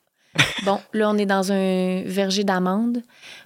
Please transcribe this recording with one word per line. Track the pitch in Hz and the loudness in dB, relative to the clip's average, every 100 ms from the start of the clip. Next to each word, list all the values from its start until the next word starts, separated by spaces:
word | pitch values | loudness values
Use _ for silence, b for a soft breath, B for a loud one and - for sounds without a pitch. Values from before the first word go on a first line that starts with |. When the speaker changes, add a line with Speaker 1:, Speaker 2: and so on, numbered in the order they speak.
| _ _ _ - | _ _ _ -2
Speaker 1:
<laughs> | 143 - 196 | -2 -2 -2
Speaker 2:
bon, | 196 - | -2 -2
là, | 214 214 | 0 2
on | 208 | 2
est | 202 | 2
dans | 196 190 | 0 2
un | 196 190 185 185 185 | 0 2 2 0 -2
verger | 196 190 196 190 | -2 -2 0 0
d'amandes. | 202 185 180 196 233 240 B B B B | 0 2 2 0 0 -2 B B B B